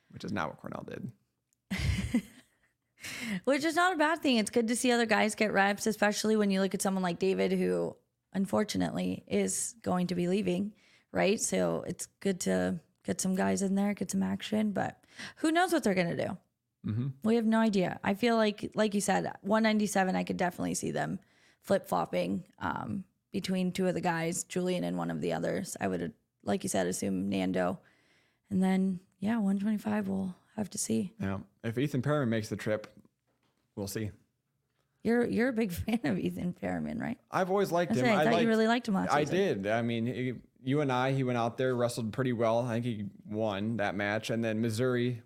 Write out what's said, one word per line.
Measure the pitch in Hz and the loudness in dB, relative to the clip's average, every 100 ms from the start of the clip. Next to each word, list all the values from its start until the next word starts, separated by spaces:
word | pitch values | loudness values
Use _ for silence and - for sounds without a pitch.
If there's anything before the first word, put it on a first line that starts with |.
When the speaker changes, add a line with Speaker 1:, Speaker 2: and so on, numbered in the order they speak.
| _ | _
Speaker 1:
which | - | -12
is | - | -6
not | 101 78 | -4 -4
what | - | -6
Cornell | - - - | -12 -10 -10
did. | - - - _ _ _ _ - | -10 -12 -14 _ _ _ _ -8
Speaker 2:
<laughs> | 190 - - - 240 - - _ _ _ _ _ _ - - 233 190 | -2 0 0 0 -2 -4 -18 _ _ _ _ _ _ -14 -10 -6 -4
Which | - 285 | 0 2
is | 320 311 | 2 4
not | 359 | 2
a | 339 | 4
bad | 302 330 | 2 2
thing. | 302 240 | 2 2
It's | 208 | 2
good | 240 226 | 0 2
to | 240 | 2
see | 254 | 2
other | 240 233 | 4 4
guys | 202 214 - | 4 2 2
get | 214 | 2
reps, | 196 196 202 226 | 4 2 2 -2
especially | 208 208 208 214 220 | 2 2 2 2 4
when | 202 | 4
you | 190 | 2
look | 190 | 2
at | 190 | 0
someone | 202 190 | 0 0
like | 180 175 | -2 0
David, | 190 190 190 | 0 2 2
who | 185 180 180 170 - _ _ _ | 2 2 0 -2 -6 _ _ _
unfortunately | 190 196 214 208 190 170 175 185 185 - | -4 0 0 0 0 -2 -2 -4 -4 -2
is | 202 190 - - - | -2 0 -2 -6 -6
going | 202 180 180 | -2 0 0
to | 175 | 0
be | 175 | 0
leaving, | 196 180 180 202 - _ _ _ | 0 0 -2 -4 -8 _ _ _
right? | 185 175 226 | 0 2 2
So | - 185 - - - | 0 0 0 0 -4
it's | 180 - _ | -10 -12 _
good | 196 185 | -4 -2
to | 190 185 185 180 - _ | 0 0 0 -2 -8 _
get | - 185 | -6 -2
some | 190 185 | 0 0
guys | 196 185 | 0 0
in | 196 196 | 0 2
there, | 202 | 0
get | 202 185 | -2 -4
some | 196 | -2
action, | 190 196 - 214 214 | -2 -4 -2 0 0
but | 185 - - _ - - - | 0 -4 -6 _ -16 -16 -2
who | 320 | 0
knows | 330 370 | 2 2
what | 330 | 2
they're | 220 | 2
gonna | 185 170 - | 2 0 0
do? | 101 185 _ _ _ _ - | -4 -6 _ _ _ _ -4
Speaker 1:
Mm-hmm. | 107 135 135 | -2 -4 -2
Speaker 2:
We | 214 233 | 2 2
have | 220 | 4
no | 220 | 4
idea. | 226 196 175 - | 4 2 0 -2
I | - 202 | -2 0
feel | 240 226 | 2 4
like, | 214 208 - | 2 0 -6
like | 202 214 202 | 0 0 2
you | |
said, | 196 180 165 - | 0 0 -2 -6
one | 196 220 | 0 2
ninety-seven, | 220 214 208 202 185 185 | 4 2 2 2 2 0
I | |
could | 180 180 | -2 -2
definitely | 180 - 180 | -2 -2 -4
see | 185 165 | -2 -4
them | 147 151 190 _ _ _ _ | -2 -4 -6 _ _ _ _
flip-flopping, | - 190 - 180 160 - 175 196 - - | 0 0 0 -2 0 -2 -2 -4 -6 -8
um, | 85 - - 208 - _ _ | -4 -4 -4 -8 -8 _ _
between | 196 185 185 185 | -6 -2 0 0
two | 180 185 | 0 0
of | |
the | 170 | 0
guys, | 175 165 165 175 - | 0 0 -2 -4 -4
Julian | 180 180 180 | -2 -2 0
and | 175 180 | -2 -2
one | 170 | -4
of | 165 | -2
the | - | -2
others. | 160 165 87 - - | -2 -2 -2 -6 -4
I | 98 | -4
would, | - - - _ _ | -2 -6 -10 _ _
like | - 101 | -4 -2
you | 95 | -2
said, | 98 92 | -2 -2
assume | - 101 92 98 | -2 -2 -2 -2
Nando. | 98 92 92 90 92 _ _ _ _ _ _ - | -2 0 0 0 -2 _ _ _ _ _ _ -4
And | 190 | 2
then, | 185 190 190 180 - - | 2 4 2 -2 -8 -6
yeah, | 202 233 | -2 0
one | 196 196 | 2 0
twenty-five, | 208 214 214 208 190 | 0 -2 -2 -2 -2
we'll | 190 190 180 _ - | -2 -4 -8 _ -8
have | 202 | -6
to | - | -4
see. | - 226 196 - | -2 0 -2 -4
Speaker 1:
Yeah. | 98 98 - _ | -4 -4 -8 _
If | 113 113 | -6 -2
Ethan | 147 131 | 0 0
Perriman | 135 147 123 | 0 2 2
makes | 113 107 | 0 -2
the | 104 | -4
trip, | 113 107 - - - _ _ _ _ _ _ - | -2 -2 -4 -20 -20 _ _ _ _ _ _ -8
we'll | 98 | -6
see. | 113 101 - _ _ _ _ _ _ _ _ | -4 -6 -10 _ _ _ _ _ _ _ _
Speaker 2:
You're, | 220 240 240 | 0 2 2
you're | 196 254 | 2 0
a | |
big | 220 226 | 0 -2
<laughs> | |
fan | 170 - 226 294 | -2 -2 -2 0
of | 185 | -2
Ethan | 175 180 180 - | -2 -2 -6 -4
Perriman, | - - 76 - | -6 -4 -4 -4
right? | - - - | -6 -8 -4
Speaker 1:
I've | 165 180 | -2 0
always | 202 185 | 0 2
liked | 170 175 | 2 2
Speaker 2:
That's | 226 | 2
Speaker 1:
him. | 254 | 4
Speaker 2:
right. | 208 | 4
I | |
Speaker 1:
I | 214 | 4
Speaker 2:
thought | |
you | 226 | 4
Speaker 1:
liked, | 226 | 4
Speaker 2:
really | 220 220 | 4 4
liked | 240 233 | 2 2
him | |
last | 185 180 | 0 2
Speaker 1:
I | 143 151 | 2 2
Speaker 2:
season. | 175 196 107 | 2 2 0
Speaker 1:
did. | 98 | 2
I | 113 | 2
mean, | 120 117 117 | 2 0 -2
he, | 110 127 117 - _ | -2 -4 -6 -12 _
you | 131 147 | -2 0
and | 139 | 2
I, | 127 131 | 2 2
he | 135 127 | 2 0
went | 120 | 2
out | 117 113 | 0 0
there, | 131 123 | 0 2
wrestled | 120 123 110 | 0 0 -4
pretty | 101 123 | -2 -2
well. | 113 113 117 | 2 2 2
I | 123 113 | 0 -2
think | 123 | -2
he | 107 101 - - | -4 -8 -10 -8
won | 104 110 98 107 113 | -2 -2 0 -2 0
that | 101 92 | -2 0
match. | 101 107 110 | 0 -2 -2
And | 113 113 | -2 -2
then | 110 | 0
Missouri | 117 107 127 123 123 120 | 0 0 0 2 0 -2